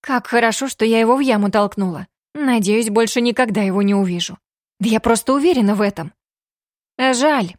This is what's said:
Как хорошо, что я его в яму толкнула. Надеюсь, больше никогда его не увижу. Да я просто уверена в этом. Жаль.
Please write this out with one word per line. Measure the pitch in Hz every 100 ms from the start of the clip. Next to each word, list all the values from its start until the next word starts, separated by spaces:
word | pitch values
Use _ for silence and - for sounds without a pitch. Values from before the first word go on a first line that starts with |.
Как | - 254 -
хорошо, | 240 233 214 269
что | -
я | 226 226
его | 226 262
в |
яму | 269 214 202
толкнула. | 214 208 202 190 160 175 _ _
Надеюсь, | 294 277 233 190 214 220
больше | 208 226 -
никогда | 240 226 247 220
его | 196 190
не | 202
увижу. | 202 190 175 170 180 _ _ _ _
Да | 208
я | 220
просто | - 226 -
уверена | 269 311 294 202
в | 208
этом. | 208 196 160 _ _ _ _ _ _ _ _ -
Жаль. | 262 247 294 285 180